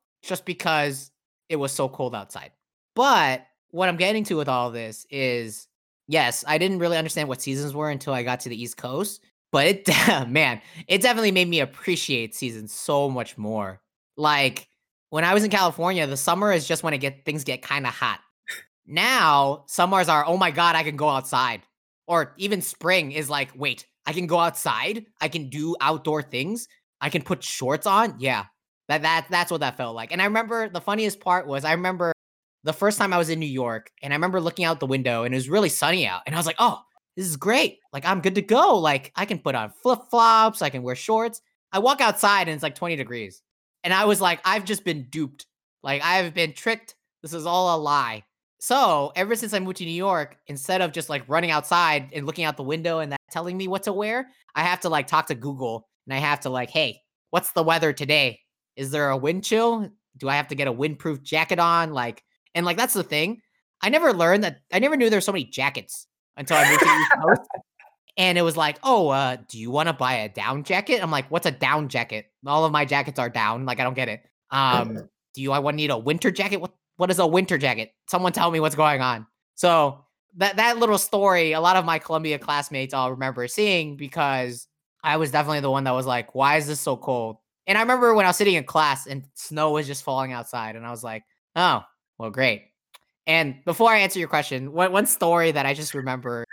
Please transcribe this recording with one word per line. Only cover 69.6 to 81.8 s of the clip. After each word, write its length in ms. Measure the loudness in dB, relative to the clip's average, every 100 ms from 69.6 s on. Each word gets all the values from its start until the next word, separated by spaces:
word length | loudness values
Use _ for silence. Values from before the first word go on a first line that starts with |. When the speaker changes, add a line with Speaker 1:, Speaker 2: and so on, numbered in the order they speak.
| -4
Speaker 1:
wanna 220 | -2 0
buy 220 | 0 0
a 140 | 0 -4
down 340 | -6 -4 -4
jacket?" 380 | -2 -2 0 -2
I'm 80 | 0
like, 200 | -2 -2
"What's 160 | -2 -2
a 40 |
down 400 | 0 0 0 0
jacket? 420 | -4 -4 -8 -12 _ -2
All 180 | 2
of 80 | 2
my 140 | 2 0
jackets 320 | 0 -2 -4
are 100 | -4
down. 380 | -2 -2 -2 -4
Like, 120 | -4
I 60 |
don't 100 | -4
get 140 | -4 -6
it. 140 | -8 _ _ -6
Um, 440 | 0 2 2 0
Speaker 2:
<laughs> 400 | -6 -14 _ _
Speaker 1:
do 80 | -10
you, 100 | -4
I 60 | -2
want, 180 | 0 -2
need 140 | -2
a 80 | -2
winter 320 | -2 0 0
jacket? 320 | -2 -2 -4
What, 100 | -8 _ _ -2
what 140 | 0
is 80 | 4
a 80 | 4
winter 320 | 4 2 0
jacket? 340 | 0 0 -4 _ -4
Someone 220 | -2 0
tell 220 | 0 0
me 80 | 2
what's 160 | 0 2
going 240 | 2 2
on." 260 | 0 -4 -8 _ _ 0
So 480 | 4 6 4 0 _ _ _ -2
that, 200 | 0 2
that 200 | 2 4
little 200 | 2 2
story, 540 | 0 2 4 4 4
a 80 | 4
lot 140 | 4
of 100 | 4